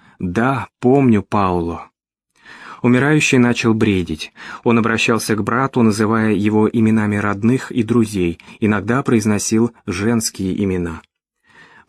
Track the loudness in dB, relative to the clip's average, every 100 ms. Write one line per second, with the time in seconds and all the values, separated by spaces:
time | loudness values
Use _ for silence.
0 | _ -10 -6 -2 -2 -2 -8 _ 2 4
1 | 4 2 0 -2 0 0 -4 -8 -14 _
2 | _ _ _ _ -20 -20 -20 -4 2 2
3 | 4 2 2 4 2 2 0 2 2 0
4 | -2 -8 -12 -18 -18 -6 0 2 0 0
5 | 0 0 0 -2 -2 -2 -2 2 2 2
6 | 0 0 0 0 0 2 2 2 2 2
7 | 0 0 -2 0 0 0 -2 -4 0 0
8 | 0 0 -2 -4 -14 -4 -2 0 -2 -2
9 | 0 0 2 -2 0 0 0 -4 -10 -4
10 | -2 -2 -2 -6 -4 -2 -2 -2 -6 -10
11 | -18 _ _ _ _ -20 -20 -20